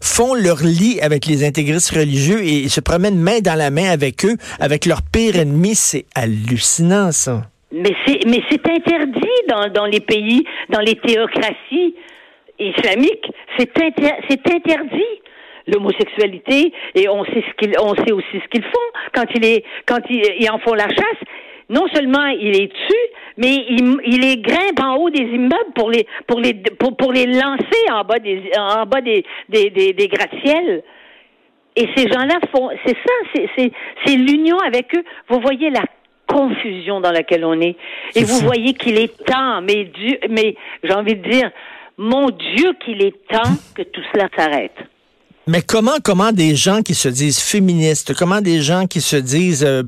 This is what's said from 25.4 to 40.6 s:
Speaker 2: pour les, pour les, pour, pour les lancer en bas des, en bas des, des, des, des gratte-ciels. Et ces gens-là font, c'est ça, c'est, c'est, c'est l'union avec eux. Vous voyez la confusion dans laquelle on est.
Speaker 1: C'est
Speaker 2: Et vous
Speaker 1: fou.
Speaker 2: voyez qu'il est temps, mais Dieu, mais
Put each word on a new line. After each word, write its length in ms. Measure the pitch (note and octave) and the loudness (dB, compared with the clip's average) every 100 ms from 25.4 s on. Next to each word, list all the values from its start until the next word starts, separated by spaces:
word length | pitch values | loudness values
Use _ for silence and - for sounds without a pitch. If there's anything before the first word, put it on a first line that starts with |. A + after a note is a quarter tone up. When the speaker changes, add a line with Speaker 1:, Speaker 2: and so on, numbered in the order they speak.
| B3+ E4+ G#4+ B3 | 2 0 -2 -2
Speaker 2:
pour 120 | A3 | 0
les, 160 | A#3 G#3 - - | 0 -2 -6 -4
pour 140 | A#3+ | 0
les, 120 | B3 | 0
pour, 420 | G#3+ G3+ - B3+ A#3 | -2 -4 -2 -2 0
pour 160 | C4 | 0
les 140 | B3+ B3 | 2 2
lancer 580 | B3+ C#4 C#4 - A4+ A4+ | 2 0 -2 0 2 2
en 100 | A3+ | 0
bas 160 | G3 A#3 | 0 -2
des, 320 | G#3 F#3+ F#3+ F#3+ | -2 -6 -2 -2
en 280 | G3 G#3+ G#3+ | 0 0 0
bas 140 | C4+ | -2
des, 240 | B3 G#3 - - - | 0 0 -2 -10 -2
des, 220 | A3 G#3 | 2 2
des, 220 | F#3+ F#3+ | 2 2
des 160 | F#3 G3+ | 2 0
gratte-ciels. 720 | F#3+ F#3 - C#4 D#4 F4 F3 - - - - _ _ _ _ _ - | 0 -4 -2 0 2 0 -2 -6 -20 -20 -20 _ _ _ _ _ -2
Et 100 | A#3 - | 0 0
ces 120 | A#3+ | 0
gens-là 320 | B3+ C4+ F4 - | 0 0 0 0
font, 180 | C4+ C4 - | 0 -2 -4
c'est 120 | - A#3 | -4 -2
ça, 160 | - B4 G4+ | 0 -2 -2
c'est, 160 | - G#3+ - | -4 -4 -2
c'est, 140 | B3+ - - - | -2 -2 -14 -6
c'est 120 | - C4+ | 0 2
l'union 420 | B3+ D4 D#4+ F4 | 4 4 2 2
avec 340 | F4 A#3+ B3 E4+ | 0 -2 -2 -4
eux. 80 | E4+ - - | -4 -12 -2
Vous 100 | B3 | 0
voyez 300 | B3 C4 D4+ | 0 0 0
la 140 | B3 F3+ _ _ _ - | -2 -4 _ _ _ -2
confusion 760 | C#4+ C4+ G#3 A#3 F#3 E3+ G3 | 0 2 -2 -6 -8 -6 -2
dans 120 | F3+ | 0
laquelle 320 | E3+ D#3+ F3 | 0 0 0
on 160 | E3 D#3+ | 2 0
est. 160 | E3+ E3+ - - - | 0 -2 -12 -14 -4
Speaker 1:
C'est 80 | A3+ | 0
Speaker 2:
Et 20 | |
vous 160 | A3 B3 | 2 2
Speaker 1:
fou. 60 | A#3 | 2
Speaker 2:
voyez 280 | A#3+ A#3+ | 2 0
qu'il 240 | C4 B3 G#3+ | -2 0 2
est 260 | A3+ - | 0 -2
temps, 360 | - C4 C4 G#3 | -2 0 0 -2
mais 220 | F3+ G#3 | 0 -2
Dieu, 340 | F#3+ D#3 G#3+ C#4 - | -2 -6 -4 -4 -2
mais 280 | A3 A3 - | 0 0 -2